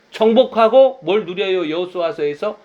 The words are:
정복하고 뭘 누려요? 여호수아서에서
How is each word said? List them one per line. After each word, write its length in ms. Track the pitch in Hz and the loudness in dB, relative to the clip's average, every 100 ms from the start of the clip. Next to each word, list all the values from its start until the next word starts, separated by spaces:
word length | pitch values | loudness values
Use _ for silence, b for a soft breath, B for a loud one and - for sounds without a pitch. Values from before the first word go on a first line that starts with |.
| _ | _
정복하고 880 | - 220 226 226 220 226 254 262 - | -2 2 4 2 2 4 4 4 2
뭘 240 | 156 208 170 | -2 -2 -2
누려요? 460 | 185 196 185 156 | -6 -4 -2 -2
여호수아서에서 880 | 165 180 180 165 160 147 143 208 208 | -4 -6 -4 -6 -4 -6 -4 -8 -8